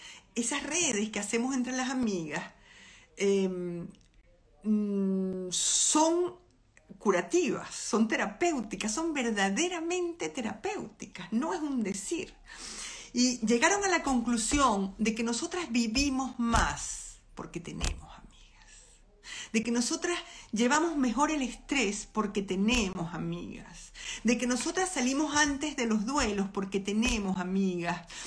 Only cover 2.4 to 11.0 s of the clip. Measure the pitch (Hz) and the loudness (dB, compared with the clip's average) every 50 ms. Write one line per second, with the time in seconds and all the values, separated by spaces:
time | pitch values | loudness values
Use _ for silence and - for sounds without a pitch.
2.4 | 196 - - - - - - - - - - - - _ _ - 196 196 196 196 | -8 -10 -14 -20 -20 -20 -20 -20 -20 -20 -20 -20 -20 _ _ 0 2 4 4 4
3.4 | 196 185 185 180 175 175 175 170 170 - - - - _ _ - - _ _ _ | 4 2 0 -2 -4 -4 -6 -6 -8 -10 -12 -18 -20 _ _ -20 -20 _ _ _
4.4 | _ _ _ _ - 214 214 208 208 202 202 196 196 190 190 190 190 185 185 185 | _ _ _ _ 0 2 2 2 2 0 0 0 2 2 2 0 0 -2 -2 -4
5.4 | 185 180 175 - - - - - - - - 311 320 330 339 349 359 349 - - | -6 -4 -2 -2 0 2 2 2 2 4 4 4 4 4 4 2 0 0 -4 -10
6.4 | _ _ _ _ _ _ _ _ _ - - - - 202 180 175 - - - 359 | _ _ _ _ _ _ _ _ _ -20 -14 -2 2 2 4 4 2 2 2 2
7.4 | 339 226 - - - - - - - - - 208 220 220 320 254 208 202 - - | 2 2 0 -2 -4 -8 -10 -8 -4 0 2 2 4 4 2 0 0 -2 0 0
8.4 | 349 349 311 254 - - - - - 214 214 320 330 339 294 277 240 233 214 202 | 2 2 2 0 -2 -4 -6 -4 -4 -2 -2 -2 -2 -2 0 0 0 0 2 2
9.4 | 190 196 196 247 339 359 370 330 320 339 359 359 349 339 330 - - 466 - 269 | 2 2 2 2 0 0 0 -2 -2 -2 0 0 -2 -2 -4 -4 -6 -6 -4 -4
10.4 | 226 208 - - - 381 427 302 233 208 - - | -4 -4 -6 -6 -4 -4 -4 -4 -6 -10 -12 -14